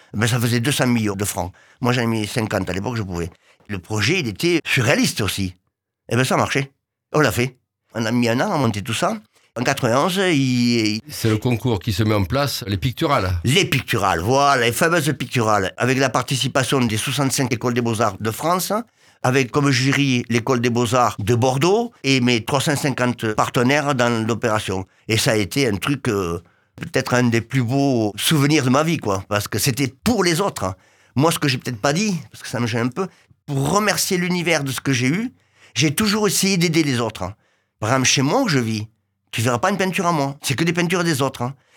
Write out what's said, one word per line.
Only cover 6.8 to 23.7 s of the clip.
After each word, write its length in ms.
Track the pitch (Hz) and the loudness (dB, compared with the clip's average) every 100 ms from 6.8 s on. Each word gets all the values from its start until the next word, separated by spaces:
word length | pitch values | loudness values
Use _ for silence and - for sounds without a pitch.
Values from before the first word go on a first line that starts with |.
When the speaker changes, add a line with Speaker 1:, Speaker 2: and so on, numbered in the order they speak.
| _ _ _ | _ _ _
Speaker 1:
On 60 | 156 | 0
l'a 120 | 131 | 2
fait. 280 | 120 127 - _ _ _ | 0 -4 -6 _ _ _
On 100 | 113 | -6
a 80 | 110 | -2
mis 160 | 120 117 | 2 2
un 100 | 120 | 2
an 120 | 196 | 0
à 60 | 160 | 0
monter 240 | 120 101 | 0 -2
tout 140 | 98 110 | -4 -2
ça. 200 | 170 220 - _ _ 117 | -2 -4 -12 _ _ -4
En 40 | |
quatre-vingt-onze, 540 | 135 139 123 127 180 185 190 | -2 0 2 2 2 0 2
il, 600 | 147 131 123 120 117 110 110 | 2 2 2 2 2 0 -2
il 60 | 101 | -8
Speaker 2:
C'est 220 | - 110 | -4 0
le 80 | 107 | 0
concours 400 | 123 117 123 101 | 0 -2 0 -2
qui 140 | - | -2
se 80 | 95 | 0
met 140 | 110 107 | 2 2
en 80 | |
place, 400 | 87 135 143 - 101 | 0 -2 -2 -4 -4
les 120 | 98 | -2
picturales. 640 | 127 - 160 131 92 87 | -2 -2 0 2 2 0
Speaker 1:
Les 220 | 127 185 170 | 2 2 2
picturales, 560 | 131 - 110 95 85 | -2 -2 0 2 0
voilà, 440 | 98 135 143 135 117 | 2 2 4 4 2
les 60 | |
fameuses 420 | 117 165 170 143 | 2 2 2 0
picturales, 580 | 143 120 123 110 104 95 - | -4 -4 0 2 2 0 -2
avec 220 | 120 131 | 0 2
la 100 | 135 | 2
participation 720 | 131 - 131 127 139 120 139 | 0 -2 -2 0 0 0 0
des 180 | 120 107 | 0 -2
soixante-cinq 560 | - 131 135 - 123 | -4 -2 -2 0 -2
écoles 200 | 113 123 | -2 -2
des 80 | 120 | -2
beaux-arts 360 | 117 107 110 98 | -2 0 -2 -2
de 120 | 110 | -6
France, 400 | 107 156 185 170 208 - _ _ _ | -4 -2 -2 -2 -6 -6 _ _ _
avec 260 | 131 131 123 | 0 0 0
comme 220 | 147 143 | 2 2
jury 520 | 123 135 135 139 123 113 | 2 2 2 0 0 0
l'école 320 | 117 113 127 | -2 0 0
des 80 | 120 | 2
beaux-arts 460 | 117 120 127 120 - | 0 2 2 2 0
de 160 | 104 | 0
Bordeaux 580 | 120 131 131 170 214 233 - | 2 2 2 2 2 0 -4
et 180 | 135 131 | 0 2
mes 240 | 123 117 - | 4 2 2
trois 160 | 143 | 0
cent 140 | 160 139 | 0 0
cinquante 580 | 147 120 123 117 110 | -2 0 -2 -2 -2
partenaires 640 | 107 123 131 123 | 0 0 2 2